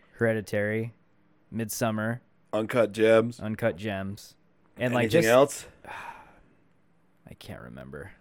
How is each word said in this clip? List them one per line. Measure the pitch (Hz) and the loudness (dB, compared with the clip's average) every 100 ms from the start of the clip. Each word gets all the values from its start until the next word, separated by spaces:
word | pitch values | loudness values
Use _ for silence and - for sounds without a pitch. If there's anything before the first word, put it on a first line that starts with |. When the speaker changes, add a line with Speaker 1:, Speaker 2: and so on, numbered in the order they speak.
| _ | _
Speaker 1:
Hereditary, | - 117 110 101 104 104 110 117 - _ _ _ _ _ | -2 0 0 -2 -2 -2 -2 -6 -12 _ _ _ _ _
Midsummer. | 107 110 - 117 107 110 120 - _ _ | -8 -6 -2 -2 0 -4 -4 -10 _ _
Speaker 2:
Uncut | 107 110 123 107 | -4 0 2 2
Gems. | 104 110 113 117 117 | 4 6 6 4 -2
Speaker 1:
Uncut | 107 107 117 85 | -8 -4 -2 -2
Gems. | 107 95 98 101 - _ _ _ _ - | -6 -6 -6 -10 -16 _ _ _ _ -6
And, | 123 123 | -2 0
like, | 113 | 2
Speaker 2:
Anything | 160 | 4
Speaker 1:
just | 113 | 6
Speaker 2:
else? | 127 143 - - _ - | 6 6 2 -16 _ -18
Speaker 1:
<sighs> | - - - - _ _ _ _ _ _ _ _ _ - | -16 -16 -18 -20 _ _ _ _ _ _ _ _ _ -20
I | - | -20
can't | - - | -16 -16
remember | 58 62 67 71 - - | -16 -16 -14 -14 -16 -20